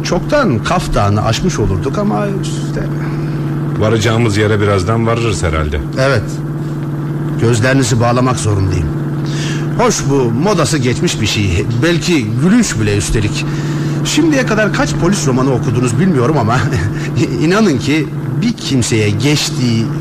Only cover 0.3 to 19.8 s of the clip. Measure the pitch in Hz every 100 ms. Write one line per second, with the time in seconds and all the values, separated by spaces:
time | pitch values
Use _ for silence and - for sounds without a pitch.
0.3 | 294 220 110 - 175 - 131 101 104 110
1.3 | 110 185 - 98 95 - - 208 208 202
2.3 | 196 - - - - - 147 147 - -
3.3 | - - - - - 107 113 113 113 117
4.3 | 101 107 107 104 98 90 113 113 117 117
5.3 | 95 85 78 73 73 - - 135 117 -
6.3 | - - - - - - - - - -
7.3 | - 117 117 127 135 123 123 117 123 127
8.3 | 113 107 98 95 95 76 - - - -
9.3 | - - - - - 240 - 139 139 120
10.3 | 117 190 180 143 151 123 117 170 - 101
11.3 | 107 98 87 139 117 160 165 - 156 107
12.3 | 120 170 240 - 113 107 104 - 117 101
13.3 | - - - - - - - - - 320
14.3 | 269 240 214 208 143 294 - 170 202 131
15.3 | 127 135 120 139 117 127 113 190 135 120
16.3 | 147 107 123 - - - - - 117 -
17.3 | - 156 202 208 131 135 156 - - -
18.3 | 127 226 220 - 135 - 110 104 101 139
19.3 | 147 - 147 123 113